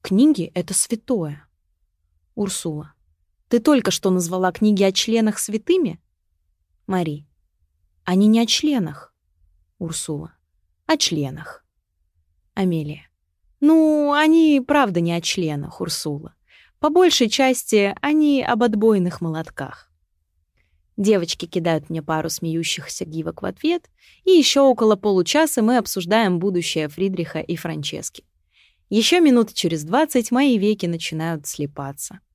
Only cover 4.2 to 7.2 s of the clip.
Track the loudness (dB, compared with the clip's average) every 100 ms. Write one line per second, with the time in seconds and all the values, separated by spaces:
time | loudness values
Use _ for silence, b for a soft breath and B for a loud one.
4.2 | -2 0 -2 2 2 4 2 0 0 2
5.2 | 0 -2 -6 -6 0 0 0 -6 _ _
6.2 | _ _ _ _ _ _ -4 -2 -2 -6